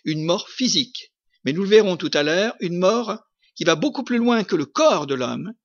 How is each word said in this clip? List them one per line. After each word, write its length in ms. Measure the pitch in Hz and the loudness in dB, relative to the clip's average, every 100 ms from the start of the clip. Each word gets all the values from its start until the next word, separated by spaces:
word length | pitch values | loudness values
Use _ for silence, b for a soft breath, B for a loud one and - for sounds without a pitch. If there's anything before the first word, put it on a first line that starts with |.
une 200 | - 156 | -6 -4
mort 260 | 156 190 - | -2 -2 -4
physique. » 640 | - 254 156 127 - - _ _ _ - | -4 -2 0 -4 -8 -18 _ _ _ -4
Mais 80 | |
nous 100 | 156 | -2
le 60 | 196 | 4
verrons 280 | 214 208 165 | 4 4 0
tout 140 | 151 | -2
à 100 | 147 | 0
l'heure, 320 | 147 170 214 - | 0 2 0 -2
une 180 | 180 175 | -4 0
mort 420 | 185 226 226 220 _ _ _ - | 2 2 -2 -8 _ _ _ -4
qui 80 | |
va 120 | 170 165 | 0 2
beaucoup 280 | 285 269 | 0 -2
plus 140 | 247 240 | -2 0
loin 260 | 233 233 | 2 2
que 120 | 208 180 | 2 -2
le 100 | 143 | -2
corps 420 | - 311 202 147 | 2 2 2 0
de 80 | 135 | -4
l'homme, 380 | 120 120 165 226 | -4 -4 -8 -12